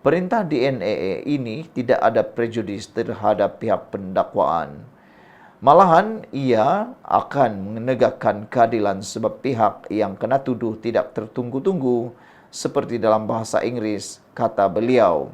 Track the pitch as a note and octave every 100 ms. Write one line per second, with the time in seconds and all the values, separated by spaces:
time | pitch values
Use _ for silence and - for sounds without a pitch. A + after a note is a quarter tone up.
0 | D3 E3 F3+ A#3 F3 D3 C3+ B2 F#2 G#2
1 | F#2 F2+ - D3 A#2 A#2 E3 - A#2+ B2
2 | A2+ A2+ G#2 - A#2 A2+ G2+ G2+ - -
3 | A2+ G#2+ G#2+ G#2 G2 - A2 F#2+ - G2+
4 | F#2+ F#2+ - G2+ D2 E2 C#2+ D2 - _
5 | _ - - - - _ C3 E3 F#3+ E3
6 | G#3+ A3 - C3+ C3 A2 B2 G3 A#3 -
7 | - G2 - C#3+ B2 G2+ G2 A2 A#2+ B2+
8 | A#2 - A2 G#2 G#2+ B2 A#2 A#2+ G2+ F#2+
9 | G2+ A2+ A2 - C3 A#2 G#2 - - G#2
10 | G2+ F#2+ A2+ C3+ C3 A#2 A2+ G#2+ A#2 A2
11 | - - A2 - A#2+ C3 F#3 F#3 C3 A#2+
12 | A#2+ - - - _ - - C#3+ F#2 A2+
13 | A2 G#2+ A2 A#2 A2 G#2+ A2+ B2 G#2+ G2+
14 | - - _ - A#2 - F#2+ F2+ A#2+ B2
15 | G2+ D#2+ C2+